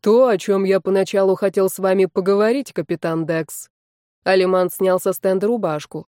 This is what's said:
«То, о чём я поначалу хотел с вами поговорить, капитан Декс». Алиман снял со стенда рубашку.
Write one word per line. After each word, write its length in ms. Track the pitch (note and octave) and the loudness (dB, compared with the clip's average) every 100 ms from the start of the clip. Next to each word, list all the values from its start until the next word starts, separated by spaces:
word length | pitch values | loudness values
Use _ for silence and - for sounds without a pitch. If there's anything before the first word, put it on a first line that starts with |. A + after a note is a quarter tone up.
«То, 280 | G#3+ A3+ C4 | 2 4 4
о 100 | G3 | 2
чём 240 | - G3 | 0 -2
я 180 | F#3+ G3 | 2 0
поначалу 540 | F#3 F#3+ F#3+ G3 F#3+ | 0 0 0 0 0
хотел 340 | F#3+ G3 G3+ F#3+ | 2 0 0 -2
с 120 | - | 0
вами 240 | F#3+ F#3+ F#3+ | -2 2 0
поговорить, 680 | - F#3 G3+ G#3+ C4 C4+ | 0 0 2 2 0 -4
капитан 540 | - D#3 E3 E3+ E3 D#3+ | -8 -6 -6 -4 -4 -2
Декс». 420 | E3 D#3 - - _ _ _ _ _ | -4 -6 -12 -18 _ _ _ _ _
Алиман 480 | - F#3+ F#3 F#3 F3+ | 0 2 4 2 0
снял 300 | - F#3+ F#3 | 0 0 2
со 120 | G3 | 0
стенда 360 | F#3 G3 F#3+ G3+ | -2 -2 0 0
рубашку. 580 | A#3+ F#3 D3+ - D#3 - | -2 -2 -6 -8 -14 -16